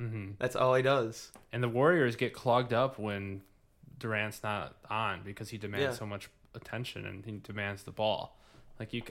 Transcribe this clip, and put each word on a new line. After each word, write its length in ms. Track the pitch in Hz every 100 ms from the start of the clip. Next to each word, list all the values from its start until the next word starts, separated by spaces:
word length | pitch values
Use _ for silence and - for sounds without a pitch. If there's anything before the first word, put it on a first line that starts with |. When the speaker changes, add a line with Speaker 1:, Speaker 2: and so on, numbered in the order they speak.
Speaker 1:
Mm-hmm. 320 | 117 110 98 98
Speaker 2:
That's 180 | 127 -
all 180 | 127
he 80 | 131
does. 480 | 131 139 113 110 - - -
Speaker 1:
And 100 | 120
the 60 | 120
Warriors 480 | 117 147 175 127 113
get 160 | 120
clogged 400 | - 127 120 120
up 260 | 117 131 -
when 440 | 104 101 98 98 - _ _ _ - -
Durant's 440 | 117 107 107 -
not 340 | 107 104 69 - -
on 320 | 107 110 92
because 280 | 101 95 107
he 80 | 110
demands 260 | 104 101
Speaker 2:
Yeah. 80 | 139 120
Speaker 1:
so 80 | 107
much 240 | 101 - _ _
attention 500 | - - 110 123 104
and 200 | 101 95 107
he 60 |
demands 500 | 104 - 104 101 98
the 80 | -
ball. 460 | - 110 87 - - - - - -
Like, 140 | 110
you, 80 | - -